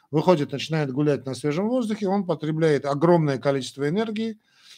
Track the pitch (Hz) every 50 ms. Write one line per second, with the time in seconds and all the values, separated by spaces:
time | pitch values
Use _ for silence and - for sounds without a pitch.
0 | _ _ 139 156 156 180 180 151 143 - 143 127 - - 160 156 151 131 123 139
1 | 147 151 139 120 120 131 123 - - 147 143 175 202 220 254 262 233 208 214 -
2 | 208 185 196 202 185 180 160 143 151 151 160 156 165 160 147 135 143 139 139 143
3 | 170 170 175 170 156 143 135 120 - 143 139 135 127 - - 135 139 147 170 208
4 | 226 226 214 214 226 226 214 - _ _ _ _ _ - -